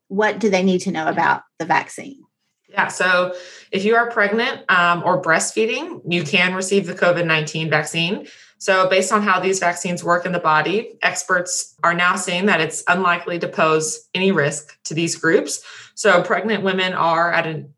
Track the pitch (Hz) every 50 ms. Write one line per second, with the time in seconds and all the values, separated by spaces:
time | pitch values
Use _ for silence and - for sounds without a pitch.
0 | _ - 196 190 214 214 - 185 226 214 190 185 180 190 185 180 - 196 170 156
1 | 160 160 165 - 165 - - - - _ _ - 165 170 160 - - - - -
2 | - - - - - _ _ _ _ _ _ _ _ _ - 202 175 - - -
3 | 185 185 180 180 180 180 - - - - - - - - - 196 196 214 226 233
4 | 240 233 - 226 202 202 202 226 240 262 254 - - - 185 180 175 175 175 170
5 | - 175 180 - - 165 160 170 - - - - 220 220 254 269 311 359 320 -
6 | - 156 175 175 165 - - 185 180 180 185 185 190 - 202 196 190 - 180 -
7 | 196 180 175 170 175 165 160 156 151 151 - 160 156 160 147 151 151 - - 170
8 | 165 170 202 294 - - - - - - _ _ - - 190 190 185 185 185 185
9 | 190 190 233 214 208 208 185 185 180 190 190 190 - 175 175 - - 185 175 170
10 | - 165 175 180 - 190 175 175 165 160 156 156 147 156 180 214 233 - - -
11 | - 180 - - - - 190 180 180 180 - - - - _ _ - 170 170 170
12 | 180 180 185 196 196 - 180 175 185 208 185 160 160 151 - - - - 175 180
13 | 190 175 175 175 - - 175 170 170 175 - - 170 156 156 156 156 156 - -
14 | - _ - 180 190 190 196 160 143 143 147 - - - - _ - - 165 -
15 | 175 160 - - - 160 170 233 294 - - - - - - - - - _ -
16 | - 214 185 262 - - 214 185 180 220 220 190 - 196 185 185 185 185 180 -
17 | 160 165 165 165 170 175 170 170 165 160 160 151 139 - -